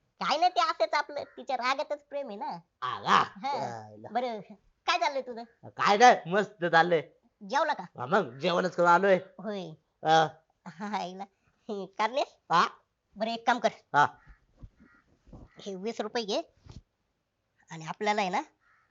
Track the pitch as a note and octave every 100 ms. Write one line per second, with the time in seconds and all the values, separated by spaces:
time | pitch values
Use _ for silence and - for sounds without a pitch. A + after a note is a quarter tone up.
0 | _ _ F3+ C#4+ F4+ F4+ D#4+ E4+ D#4+ D4+
1 | C#4+ C#4+ C#4 - B3 B3+ A#3+ C#4 D4 D4
2 | _ C#4+ C4+ G3+ D4 F3 _ _ B2+ A2
3 | A#2 F#3+ - G3+ B3+ C#4+ - A#2 G#2+ G#2+
4 | - A3 B3 A3 - G3+ _ _ - F4
5 | E4 C#4 B3+ A3+ A#3 _ A#2 - D3 G3+
6 | B3 G#3+ D#3+ F#3+ G3 - E3+ E3 E3+ E3
7 | - _ _ _ G3 C4 D#4+ C#4+ F3+ -
8 | B2 G3+ D3+ C3 F3 F3 F#3 - F3 F3
9 | G3 F#3 - - F#3+ G3+ E3+ D#3 _ _
10 | D3+ D#3+ D#3 - _ _ F#3+ E3 G#3 G3+
11 | F3+ F#3 G3 _ _ _ - G3+ F#3 -
12 | A3 C4 - _ _ E3 G#3+ - _ _
13 | _ G3+ A3 A#3 B3+ A#3+ D#3 - _ C#3+
14 | C#3+ - - - _ _ - _ - _
15 | _ _ _ - - - G#3 F#3+ G3+ A3+
16 | G#3+ A#3+ G#3 B3 E4 _ - - _ _
17 | _ _ _ _ _ _ _ E3 D#3+ F3+
18 | G#3 G#3 F#3+ G#3 D#4 _ _ _ _